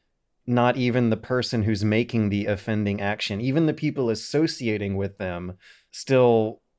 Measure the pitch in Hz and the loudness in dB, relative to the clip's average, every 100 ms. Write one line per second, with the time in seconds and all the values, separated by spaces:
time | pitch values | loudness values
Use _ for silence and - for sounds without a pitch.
0 | _ _ _ _ - 120 123 127 123 123 | _ _ _ _ -2 2 2 2 2 2
1 | 117 110 - 127 117 117 104 101 107 110 | 2 0 -2 -2 -2 -2 0 0 2 2
2 | 120 113 104 101 104 98 - 104 101 101 | 0 0 0 0 -2 -4 -2 -2 -2 -2
3 | 101 107 - 101 131 147 160 - 151 139 | -2 -4 -4 -4 -2 0 0 0 -4 -2
4 | 117 110 - 143 156 - 117 104 101 98 | -2 -2 -2 -2 0 -2 -4 -2 -2 -2
5 | 98 - 92 87 90 92 - - _ - | -4 -6 -6 -6 -8 -12 -20 -20 _ -10
6 | - 131 120 113 110 - _ | 2 4 6 6 2 -4 _